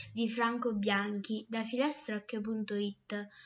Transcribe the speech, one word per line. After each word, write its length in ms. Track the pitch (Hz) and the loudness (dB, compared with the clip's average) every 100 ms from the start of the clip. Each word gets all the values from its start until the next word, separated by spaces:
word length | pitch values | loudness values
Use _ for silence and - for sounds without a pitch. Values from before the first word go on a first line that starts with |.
| - | -6
di 160 | 220 226 | 0 0
Franco 460 | 233 233 240 240 | 4 2 2 0
Bianchi, 720 | 208 202 202 208 208 196 220 - | 2 4 4 2 -2 -2 -4 -2
da 140 | 226 | -4
filastrocche 800 | 226 247 294 294 - 214 208 220 | -2 2 2 2 -2 -4 -4 -4
punto 320 | 214 220 208 | -2 -2 0
it. 540 | 208 202 202 _ 208 202 - | 0 0 -4 _ -6 -6 -12